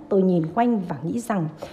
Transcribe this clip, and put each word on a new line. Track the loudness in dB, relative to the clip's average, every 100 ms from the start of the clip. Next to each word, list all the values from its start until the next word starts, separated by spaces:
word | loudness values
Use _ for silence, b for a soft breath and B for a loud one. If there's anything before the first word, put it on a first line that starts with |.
| 0
tôi | 2
nhìn | 4 4 2
quanh | 2 2 2 -2
và | -6
nghĩ | -6 -4
rằng | -4 -2 -4 B B